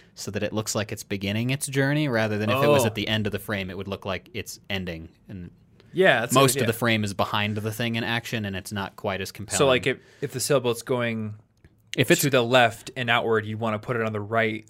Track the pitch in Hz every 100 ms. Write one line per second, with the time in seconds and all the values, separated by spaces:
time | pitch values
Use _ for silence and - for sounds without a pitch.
0 | - - - 101 101 107 107 113 101 107
1 | - 101 98 104 120 135 143 135 139 147
2 | 151 117 110 104 110 127 147 143 113 110
3 | - 110 104 98 - 104 92 95 98 95
4 | 104 92 - 104 87 - - 98 90 82
5 | 82 _ - 98 87 _ _ _ - 151
6 | 185 127 117 135 135 135 113 110 120 110
7 | 104 98 101 107 104 107 107 107 120 113
8 | 113 117 - 120 101 95 - 101 98 -
9 | 107 95 95 - 101 - 139 127 131 127
10 | _ - 139 127 - 143 123 117 - 127
11 | 120 113 107 104 _ _ - _ _ -
12 | 135 170 147 131 117 127 117 104 - -
13 | 120 120 113 110 104 107 113 107 107 120
14 | 110 107 104 113 113 110 -